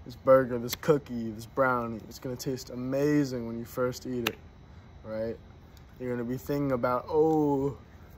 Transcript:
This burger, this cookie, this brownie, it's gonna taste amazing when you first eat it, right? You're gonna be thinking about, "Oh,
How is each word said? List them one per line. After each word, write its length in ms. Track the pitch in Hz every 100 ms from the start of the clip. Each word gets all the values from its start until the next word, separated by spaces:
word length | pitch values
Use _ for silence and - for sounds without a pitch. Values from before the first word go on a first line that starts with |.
This 140 | - -
burger, 420 | 131 131 123 123
this 160 | 120 -
cookie, 560 | - 143 135 120 113
this 140 | 107 117
brownie, 560 | - 131 123 117 110 -
it's 100 | -
gonna 160 | 131 123
taste 340 | 143 127 -
amazing 760 | 123 127 135 147 147 135 127 117
when 100 | 117
you 60 |
first 420 | 113 - 127 127 127
eat 220 | 123 113
it, 100 | - - - - - - - 110
right? 320 | 110 113 - - - - - - -
You're 140 | 127
gonna 140 | 120 117
be 100 | 127
thinking 360 | - 143 139
about, 320 | 127 123 123 -
"Oh, 680 | 156 160 156 147 139 139 - - - -